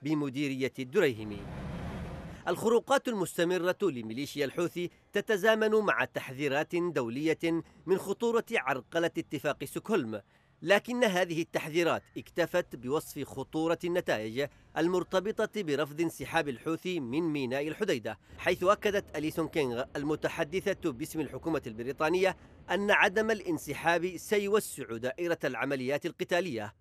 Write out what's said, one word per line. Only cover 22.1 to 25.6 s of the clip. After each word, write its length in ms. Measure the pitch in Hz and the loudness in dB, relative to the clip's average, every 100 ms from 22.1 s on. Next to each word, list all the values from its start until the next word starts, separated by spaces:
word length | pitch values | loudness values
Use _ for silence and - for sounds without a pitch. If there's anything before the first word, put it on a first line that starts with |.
| 185 185 180 - - - | 4 2 2 -10 -20 -4
أن 200 | 180 202 | 0 4
عدم 400 | 170 196 190 220 | 6 6 4 0
الانسحاب 840 | 214 - 151 - 131 160 170 180 170 | 0 -2 -4 -4 -2 2 2 0 -6
سيوسع 800 | - 208 202 208 - - 120 113 | 0 0 4 2 0 -8 -8 -4
دائرة 420 | 123 - 175 160 | -4 -2 -2 0
العمليات 640 | 151 120 | 0 -2